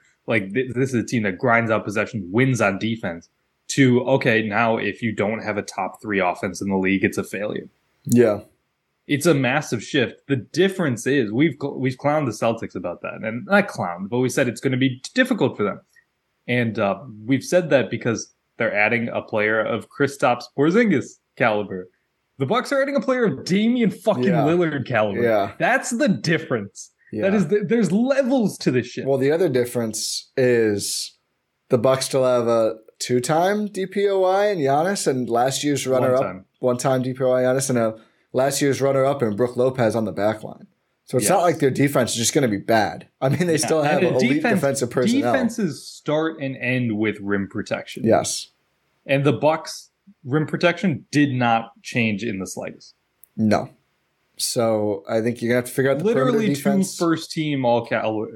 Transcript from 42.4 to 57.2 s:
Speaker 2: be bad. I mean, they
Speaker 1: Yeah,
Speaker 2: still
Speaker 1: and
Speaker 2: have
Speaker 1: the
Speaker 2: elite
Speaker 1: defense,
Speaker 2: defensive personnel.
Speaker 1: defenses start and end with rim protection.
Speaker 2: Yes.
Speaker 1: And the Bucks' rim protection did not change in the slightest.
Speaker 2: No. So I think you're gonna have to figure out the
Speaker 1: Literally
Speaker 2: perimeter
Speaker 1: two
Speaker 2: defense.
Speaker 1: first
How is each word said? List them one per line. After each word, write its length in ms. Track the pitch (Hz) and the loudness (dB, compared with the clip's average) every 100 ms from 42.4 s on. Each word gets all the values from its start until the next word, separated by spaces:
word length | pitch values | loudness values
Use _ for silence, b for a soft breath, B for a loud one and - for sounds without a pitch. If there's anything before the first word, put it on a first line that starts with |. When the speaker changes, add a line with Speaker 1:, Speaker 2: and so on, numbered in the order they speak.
| 131 | 2
Speaker 2:
be 80 | 101 | 0
bad. 520 | - 113 98 - - - | 2 2 2 -4 -16 -4
I 80 | 135 | -2
mean, 180 | 143 180 | 0 0
they 60 | |
Speaker 1:
Yeah, 140 | 156 113 | 0 0
Speaker 2:
still 140 | 160 | 0
Speaker 1:
and 60 | 147 | 2
Speaker 2:
have 100 | 147 | 2
Speaker 1:
the 80 | 165 | 2
Speaker 2:
elite 200 | 131 240 294 | 2 2 2
Speaker 1:
defense, 240 | 240 202 | 0 0
Speaker 2:
defensive 300 | 143 135 123 | 0 0 -2
personnel. 420 | 139 175 254 240 | 0 2 2 2
Speaker 1:
defenses 520 | 269 240 233 190 131 - | 0 0 -2 -4 -6 -14
start 540 | - - 151 160 160 | -14 -4 -2 -2 -4
and 160 | 139 127 | -8 -6
end 400 | 123 127 120 104 | -2 -2 0 0
with 220 | 107 101 | -2 -2
rim 260 | 98 101 95 | -2 -2 -2
protection. 560 | 104 90 110 - - | -6 -6 -6 -8 -4
Speaker 2:
Yes. 440 | 113 101 - - - _ _ _ _ _ | 2 2 2 -6 -10 _ _ _ _ _
Speaker 1:
And 200 | - 139 | -2 2
the 80 | 139 | 2
Bucks' 560 | 139 147 160 - - - _ _ - | 2 2 0 -4 -16 -18 _ _ -16
rim 220 | 127 147 151 | -4 -2 -2
protection 580 | - 175 170 196 143 - | 0 0 2 -2 -2 -2
did 220 | 139 143 | 2 2
not 380 | 127 120 113 - - | 2 2 2 -2 -14
change 420 | - 123 113 101 | -6 0 0 0
in 140 | 117 95 | -4 -6
the 80 | 92 | -8
slightest. 480 | - 90 - - _ _ _ _ - | -10 -12 -14 -20 _ _ _ _ -2
Speaker 2:
No. 320 | 110 101 - - _ _ _ _ _ - | 2 2 0 -12 _ _ _ _ _ -8
So 640 | - 131 113 110 104 101 - | -4 0 2 2 0 -4 -2
I 120 | 113 | -2
think 220 | 110 117 | -2 -2
you're 80 | 113 | 0
gonna 60 | 123 | 0
have 40 | 123 | 0
to 60 | |
figure 180 | - 135 | 0 0
out 80 | 139 | 2
the 60 | |
Speaker 1:
Literally 280 | 190 247 262 | 0 2 2
Speaker 2:
perimeter 160 | 233 220 | 2 0
Speaker 1:
two 60 | |
Speaker 2:
defense. 420 | 143 202 202 190 - | 0 0 0 0 -2
Speaker 1:
first 340 | 170 160 | 0 0